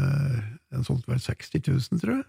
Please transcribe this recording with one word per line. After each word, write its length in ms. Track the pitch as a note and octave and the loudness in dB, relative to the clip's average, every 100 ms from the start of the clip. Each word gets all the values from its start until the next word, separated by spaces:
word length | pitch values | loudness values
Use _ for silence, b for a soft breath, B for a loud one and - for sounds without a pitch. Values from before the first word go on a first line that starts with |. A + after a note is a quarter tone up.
| - C#3 - A#2+ G#2+ - - | 4 2 2 0 -4 -10 -8
den 160 | C3 B2 | -4 0
solgte 300 | C3 B2 B2+ | -2 0 -2
vel 80 | |
seksti 400 | - - - D#3 | -2 -6 -2 -2
tusen, 340 | D3 C3 - E3+ | 2 2 2 0
tror 220 | G#3 | 0
jeg. 80 | C4 | 0